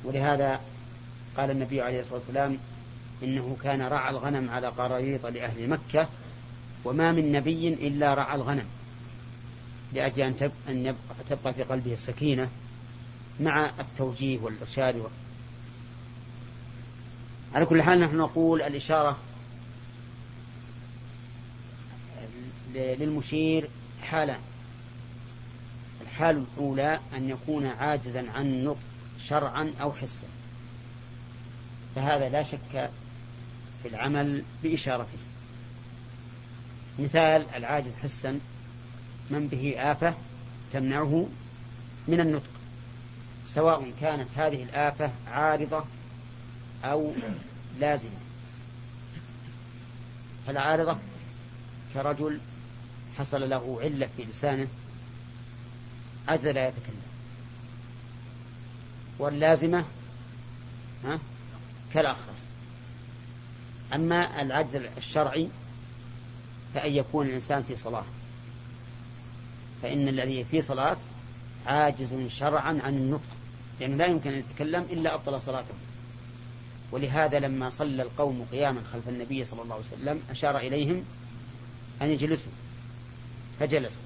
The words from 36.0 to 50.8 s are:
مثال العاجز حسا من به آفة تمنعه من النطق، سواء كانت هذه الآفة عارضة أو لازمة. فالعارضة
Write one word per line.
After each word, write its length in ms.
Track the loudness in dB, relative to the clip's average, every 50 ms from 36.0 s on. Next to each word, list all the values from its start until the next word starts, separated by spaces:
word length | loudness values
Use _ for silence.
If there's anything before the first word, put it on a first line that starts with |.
| -12 -14 -14 -14 -14 -14 -14 -14 -14 -14 -12 -12 -12 -12 -12 -12 -12 -10 -4 -2
مثال 480 | -2 6 8 10 10 12 10 10 8 6 -4
العاجز 380 | -4 0 2 2 2 2 0 -6 -4
حسا 380 | -4 -4 -4 -2 -2 -2 -2 -2 -4 -8 -12 -12 -12 -12 -12 -12 -12 -12 -12 -12 -12 -12 -12 -12 -4 -2
من 180 | 0 0 0 0
به 260 | 0 0 2 0 2
آفة 380 | 4 4 4 4 6 6 4 4 2 -8 -12 -12 -12 -12 -12 -12 -12 -10 -2
تمنعه 540 | 0 2 2 4 4 4 4 6 6 6 4 2 -2 -10 -12 -12 -12 -12 -12 -12 -12 -12 -12 -12 -12 -6 2 4
من 120 | 6 6
النطق، 300 | 8 6 4 2 0 -6 -12 -12 -12 -12 -12 -12 -12 -12 -12 -12 -12 -12 -14 -14 -14 -12 -12 -12 -12 -2 2
سواء 380 | 6 8 8 8 6 2 -4 -4 0
كانت 280 | 0 0 2 0 -2 -2 0
هذه 260 | 2 2 4 2 0
الآفة 480 | -4 -2 2 4 4 4 4 2 0 -2 0 -4 -8 -4
عارضة 540 | 2 4 6 6 6 4 2 0 0 -2 -2 -4 -10 -12 -12 -12 -12 -12 -12 -12 -12 -12 -12 -12 -12 -12 -12 -12 -10 -4 0
أو 280 | 2 2 2 2 2 0 -2 -2 -2 -4 -6 -8 -10 -12 -12 -10 -10 0 2
لازمة. 300 | 4 4 4 4 0 -6 -8 -10 -10 -12 -12 -14 -14 -14 -14 -14 -14 -12 -12 -12 -12 -12 -12 -12 -12 -10 -10 -10 -10 -10 -12 -12 -12 -12 -12 -12 -14 -14 -14 -14 -14 -12 -12 -12 -12 -12 -12 -14 -12 -12 -12 -8 -6
فالعارضة 500 | -2 0 2 4 6 6 6